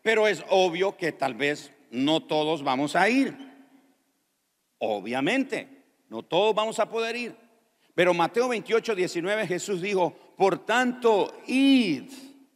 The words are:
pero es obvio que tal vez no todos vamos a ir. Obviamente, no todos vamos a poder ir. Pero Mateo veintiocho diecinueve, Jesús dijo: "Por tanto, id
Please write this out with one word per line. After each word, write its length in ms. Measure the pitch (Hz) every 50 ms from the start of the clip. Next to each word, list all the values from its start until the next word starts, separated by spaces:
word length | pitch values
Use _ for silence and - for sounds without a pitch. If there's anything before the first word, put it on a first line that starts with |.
pero 260 | - 220 226 220 214
es 160 | 214 185 - - -
obvio 460 | 196 190 185 180 165 165 190 202 196
que 160 | - 175 151
tal 220 | 147 - 139 131 113
vez 380 | 107 139 147 147 147 - - - _ _ _
no 320 | 117 123 135 151 160 160 -
todos 400 | - 160 151 151 156 165 139 139
vamos 320 | 139 127 131 147 143 -
a 140 | 175 190 214
ir. 260 | 247 277 262 190 139 - - - - - - _ _ _ _ _ _ _ _ _ _ _ _ _ _ _ _ _ _ _ _ _ _ -
Obviamente, 880 | 117 110 107 101 92 113 123 135 139 175 247 269 262 269 226 135 95 - - - _ _ _ _ _ -
no 140 | 110 113 110
todos 320 | - 160 175 208 220 202
vamos 240 | 214 214 226 220 226
a 100 | 208 202
poder 260 | 208 226 226 226 233
ir. 200 | 240 240 202 - - _ _ _ _ _ _ _ _ _ _ _
Pero 200 | - 180 180 175
Mateo 340 | 170 165 160 - 233 247
veintiocho 480 | 254 240 208 160 - 220 226 220 226 214
diecinueve, 520 | 180 175 - - 170 160 196 208 220 202
Jesús 340 | 151 180 170 - 196 196 170
dijo: 320 | 180 208 202 190 175 143 - - - _ _
"Por 280 | - 190 190 - - -
tanto, 760 | - 220 247 254 247 247 - - 226 214 185 151 - - - -
id 640 | - 247 269 277 277 269 254 226 175 143 123 - - - - - - - - _ _ _